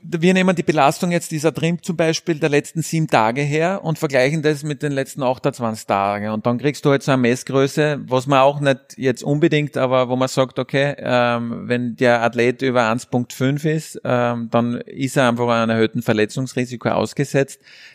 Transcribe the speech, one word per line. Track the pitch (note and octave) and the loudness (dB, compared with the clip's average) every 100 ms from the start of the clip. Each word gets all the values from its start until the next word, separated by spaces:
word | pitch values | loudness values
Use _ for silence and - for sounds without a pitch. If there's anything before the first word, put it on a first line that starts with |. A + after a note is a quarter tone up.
wir | E3 E3 E3+ | -8 0 2
nehmen | F#3+ F#3 | 4 4
die | F3+ | 2
Belastung | F3 D3+ C#3 D#3+ F3+ | 0 4 2 2 -2
jetzt, | F3 - | -2 -2
dieser | D#3+ D#3 | -2 -2
Trimp | - D#3+ E3+ | 0 -2 -2
zum | - E3 | -4 -2
Beispiel, | E3 D#3+ - D#3 | 0 0 -2 -2
der | D#3 | 0
letzten | C#3+ C#3+ E3 | 0 0 -6
sieben | D3+ E3 D#3 | -4 -2 2
Tage | C#3 A2 B2 | 2 2 2
her | D3 D3+ E3 G3 | -2 0 0 -2
und | - D#3 | -4 -4
vergleichen | D#3 C3 C3 D#3+ | 0 2 2 2
das | D3 D3+ | 0 -2
mit | D3+ C#3+ | -4 -6
den | D3+ | -4
letzten | C#3 C3+ - | -4 -4 -4
achtundzwanzig | B2+ B2+ D3 - A#2 A2 - | -2 -2 -2 -2 -4 -6 -2
Tagen. | G2+ G2 G#2 G#2 | 0 0 0 -4
Und | G#2+ A#2+ | -4 -2
dann | A#2+ | 0
kriegst | C3 C#3+ | -2 0
du | D3+ | 0
halt | C#3 | 2
so | C#3+ | 2
eine | C3 | 2
Messgröße, | A#2+ B2 - C3 C3+ D#3 D3+ C#3+ A2 | 2 0 0 0 0 2 0 -2 -2
was | B2+ C3 | -2 2
man | C#3 | 4
auch | C3+ C#3+ | 4 2
nicht | C#3+ C3 - - | 0 -2 -6 -4
jetzt | C3 A#2+ | -2 -2
unbedingt, | - D3 E3 D3+ D3 C3+ | -2 0 2 2 0 -2
aber | C3 B2+ B2 | 0 2 0
wo | B2+ | 0
man | C3 | 0
sagt, | - C3 - | 0 -2 -2
okay, | B2+ C#3 C#3+ - | -2 0 0 -2
ähm, | - B2 A#2+ A#2+ A#2 A2+ G#2 | -2 0 2 0 -4 -8 -4
wenn | B2 B2 A2 | -2 -2 2
der | B2+ A#2+ | 2 4
Athlet | A#2 A#2+ A#2+ B2 | 2 2 2 2
über | C3+ B2 A2+ | 0 2 2
eins | A#2+ - | 0 -2
Punkt | B2 B2 | -4 -4
fünf | - C3 C#3+ | -2 0 0
ist, | D#3+ D#3+ D#3 - | 0 -2 -4 -8
ähm, | - B2 A#2+ A#2+ A2+ | -2 0 0 -2 0
dann | A#2+ A#2+ A#2+ | 0 2 -2
ist | - - C3+ D3+ | -8 -6 -2 2
er | B2+ | 2
einfach | A#2 A#2+ | 2 2
einem | A#2 A2+ | 2 2
erhöhten | A2+ A2 - | 2 2 0
Verletzungsrisiko | A#2 A2 G#2+ - C3 - B2 B2 A#2+ | 0 2 0 -2 -4 -4 -4 -4 -2
ausgesetzt. | - A2 - C#3 C#3 C#3 - - - - | 0 -2 -2 -2 0 -2 -4 -20 -20 -20